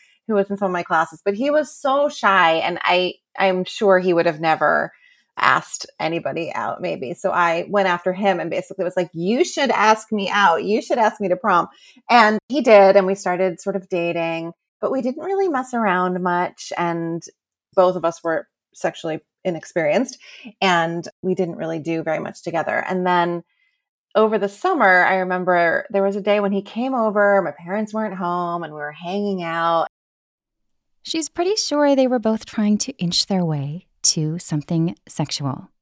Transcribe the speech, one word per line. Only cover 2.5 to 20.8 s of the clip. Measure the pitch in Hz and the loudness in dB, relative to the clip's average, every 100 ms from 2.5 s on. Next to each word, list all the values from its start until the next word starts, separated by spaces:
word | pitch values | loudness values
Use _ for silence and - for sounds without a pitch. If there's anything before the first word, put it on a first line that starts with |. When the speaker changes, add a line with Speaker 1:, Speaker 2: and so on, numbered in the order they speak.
Speaker 1:
and | 160 - 175 | 2 0 -2
I, | - 180 180 - _ - | 0 0 0 -6 _ -2
I'm | 190 185 | 0 0
sure | 185 - 208 185 | -4 0 4 4
he | 180 | 4
would | 170 170 | 2 2
have | 156 | 0
never | 160 151 151 156 - - _ _ _ - | 0 2 2 2 -2 -8 _ _ _ 0
asked | - 127 - - - - | 2 2 0 -10 -12 -6
anybody | 160 165 139 151 160 | -4 -4 -4 -6 -6
out, | - 110 - | -6 -6 -6
maybe. | 175 165 127 | -6 -6 -8
So | 175 - | -4 -2
I | 175 170 170 - | 0 2 0 -2
went | 202 190 | 0 0
after | 175 190 | 0 -2
him | 180 202 180 | 0 0 0
and | 165 | -2
basically | 170 - 185 180 | -6 -6 -6 -4
was | 185 | -2
like, | 170 | -4
"You | 160 175 247 | -2 0 0
should | 349 - 269 | 0 0 0
ask | 208 214 220 - | 2 4 4 0
me | 214 196 | -4 -2
out. | 202 196 165 | 2 4 2
You | 175 220 | 0 -2
should | 311 339 | 0 0
ask | 214 - | 2 0
me | 196 | -2
to | 180 | -2
prom." | 220 180 - _ _ _ - | 2 2 0 _ _ _ 2
And | 240 214 214 - | 4 6 2 -2
he | 277 | 0
did, | 247 208 190 202 | 8 10 10 8
and | 185 | 4
we | 196 | 0
started | 185 180 185 170 | -2 -2 -2 -4
sort | 196 196 | -6 -6
of | 185 | -4
dating, | 180 170 170 165 165 165 - _ _ | -4 -2 -2 -4 -4 -8 -12 _ _
but | - | -4
we | 262 | -2
didn't | 240 302 | -2 -4
really | 349 392 392 | -4 -2 0
mess | 269 254 | -2 -4
around | 240 214 180 180 180 | -2 0 0 0 -2
much, | 180 175 180 - - - | -2 0 -2 -6 -10 -4
and | 170 170 165 170 - _ _ _ _ - | -4 -4 -4 -6 -10 _ _ _ _ 2
both | 185 180 | 2 2
of | 165 | -2
us | - | -4
were | 170 160 - _ _ | -4 -4 -6 _ _
sexually | - 175 - 165 156 - _ | -6 -6 -4 -8 -8 -10 _
inexperienced, | 185 160 - 175 151 175 269 - - - 240 - | -6 -6 -6 -2 0 0 -2 -6 -20 -20 -20 -4
and | 196 170 | 0 2